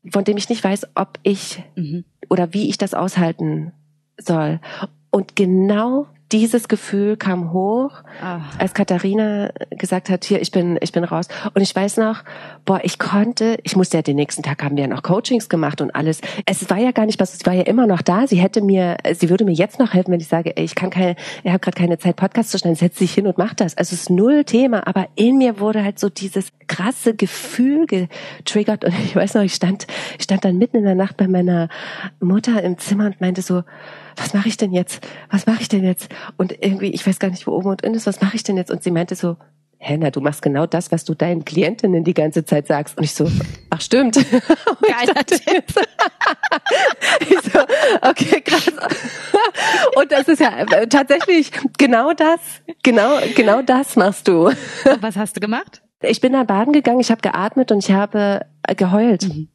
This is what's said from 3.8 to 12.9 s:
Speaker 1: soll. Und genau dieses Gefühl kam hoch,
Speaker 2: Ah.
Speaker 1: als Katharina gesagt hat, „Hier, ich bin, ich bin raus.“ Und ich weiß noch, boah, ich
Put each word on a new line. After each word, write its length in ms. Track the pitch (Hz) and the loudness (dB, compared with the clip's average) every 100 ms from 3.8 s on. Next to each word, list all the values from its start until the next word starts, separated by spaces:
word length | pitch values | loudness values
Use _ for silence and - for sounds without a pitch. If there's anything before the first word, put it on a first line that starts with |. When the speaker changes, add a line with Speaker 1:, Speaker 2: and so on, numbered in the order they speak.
| _ _ _ - | _ _ _ -12
Speaker 1:
soll. 420 | - 165 151 160 - - - _ _ | -4 -2 -2 -4 -8 -12 -14 _ _
Und 260 | 202 190 - | -2 -2 -2
genau 680 | 185 185 196 208 233 262 285 _ _ | 2 2 2 0 0 -2 -4 _ _
dieses 340 | 214 220 240 - | 0 2 0 0
Gefühl 500 | 214 - 202 202 214 | -4 -2 -2 0 -2
kam 360 | 196 180 170 | -2 -4 -2
hoch, 500 | 185 196 233 277 - - - | -2 -2 -2 -4 -8 -20 -14
Speaker 2:
Ah. 200 | 180 175 147 - | -10 -10 -12 -4
Speaker 1:
als 160 | 190 | -4
Katharina 760 | - 196 180 190 208 214 208 202 - - | -2 -2 0 0 0 -2 -2 -6 -8 -14
gesagt 400 | - 185 185 185 | -10 -6 -6 -2
hat, 140 | 180 | -4
„Hier, 160 | - 202 | 0 -2
ich 100 | - | 0
bin, 260 | 190 175 165 | -2 0 -2
ich 100 | 175 | -2
bin 140 | 170 | -4
raus.“ 240 | 170 160 180 - 214 | -2 -4 -6 -10 -6
Und 80 | 196 | -2
ich 120 | 196 | -2
weiß 240 | - 202 226 | -2 -2 0
noch, 260 | 220 220 - - - - | -2 -4 -12 -20 -20 -10
boah, 160 | - 190 | -2 -2
ich 160 | - | -2